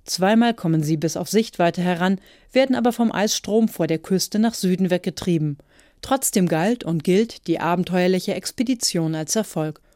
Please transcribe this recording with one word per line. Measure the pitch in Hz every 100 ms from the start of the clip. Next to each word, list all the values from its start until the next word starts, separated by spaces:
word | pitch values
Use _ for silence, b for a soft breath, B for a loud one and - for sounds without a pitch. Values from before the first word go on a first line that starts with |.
Zweimal | - - 190 226 233
kommen | 233 175 160
sie | 147 160
bis | 160 185
auf | 175
Sichtweite | 208 220 - 170 170
heran, | 180 170 185 190 b b b
werden | 254 269 254
aber | 240
vom | 233 226
Eisstrom | - 214 - - 220 220
vor | - 160
der | 160
Küste | - 190 - 214
nach | 226
Süden | 226 185 180 185
weggetrieben. | 180 180 - - 165 151 143 b b b b
Trotzdem | - 269 - 208 180
galt | 160 185 247
und | 170 165
gilt | 165 185 226 - -
die | 160
abenteuerliche | 160 175 175 180 180 185 -
Expedition | 185 - - 240 254 - 175 160 156
als | 156
Erfolg | 220 208 - 156 151 _